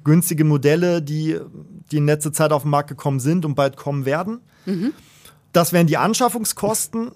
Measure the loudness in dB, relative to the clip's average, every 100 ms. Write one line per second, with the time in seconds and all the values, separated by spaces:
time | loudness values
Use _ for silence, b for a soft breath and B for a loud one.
0 | 4 4 4 2 2 4 2 2 2 0
1 | -2 -4 -2 -4 -8 -18 -20 -20 -6 0
2 | 2 0 -2 0 0 0 0 -2 -2 -6
3 | -4 -2 0 0 0 0 0 -2 -6 -4
4 | -2 -2 -4 -10 _ b -6 -4 -4 -6
5 | b b b b _ 0 2 4 4 2
6 | 0 2 0 -2 -6 -4 -2 -2 -4 -6
7 | -8